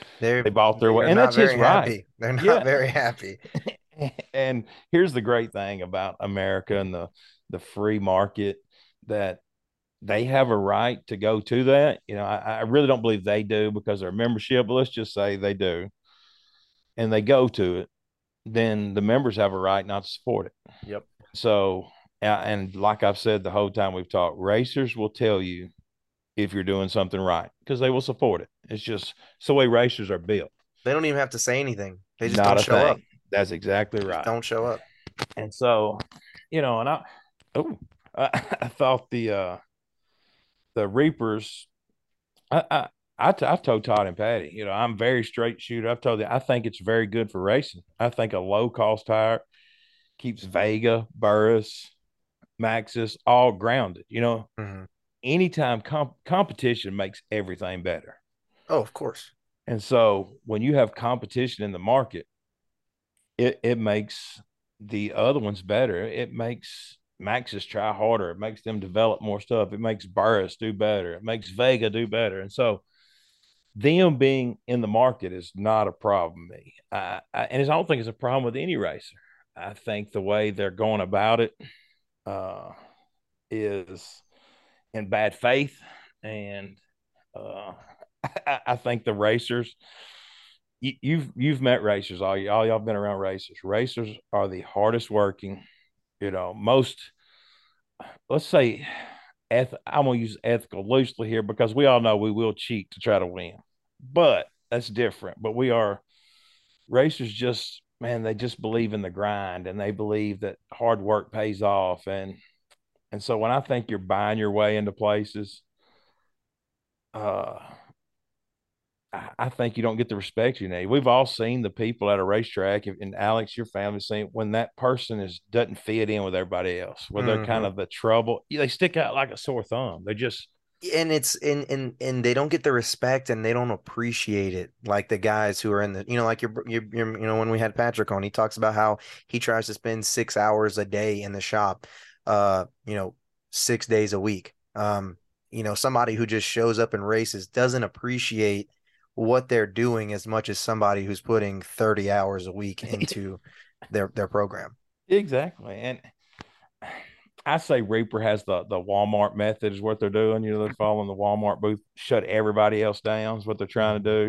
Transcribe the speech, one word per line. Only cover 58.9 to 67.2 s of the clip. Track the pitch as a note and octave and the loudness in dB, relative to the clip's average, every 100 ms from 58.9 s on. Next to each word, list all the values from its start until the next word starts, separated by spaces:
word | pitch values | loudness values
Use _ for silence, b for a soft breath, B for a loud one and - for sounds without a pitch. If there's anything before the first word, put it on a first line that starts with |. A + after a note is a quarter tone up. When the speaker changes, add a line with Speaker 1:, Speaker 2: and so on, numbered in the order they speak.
Speaker 1:
course. | - C3+ - - _ _ _ - | -6 -10 -10 -16 _ _ _ -8
Speaker 2:
And | A2+ | -6
so | - B2 A2 G2 F#2+ - | 2 6 6 4 -2 -12
when | - G#2+ | -6 -2
you | B2+ C#3+ | 2 4
have | A2 | 2
competition | - A#2 B2 G#2 B2 B2+ - | 0 -2 -2 -4 -4 -4 -4
in | G#2 | -8
the | F2+ | -4
market, | G2+ C3+ A2+ E2 - _ _ _ _ _ _ _ _ _ _ - | 2 2 2 -6 -16 _ _ _ _ _ _ _ _ _ _ 0
it, | A#2 - | 0 2
it | A#2 A#2 | 0 0
makes | G#2+ G#2+ G#2 - - - _ _ _ _ | 2 0 -2 -10 -18 -20 _ _ _ _
the | G#2 G#2+ G#2 | -8 -6 -4
other | - A#2 C#3+ | 0 2 2
ones | G#2 G2+ | -2 -6
better. | F#2 G#2 B2+ F2+ | -2 0 0 -2
It | A2 G2+ A#2+ | -6 -6 -8
makes | A#2 A#2 A#2+ - - - - _ - | -6 -8 -8 -14 -20 -20 -20 _ -10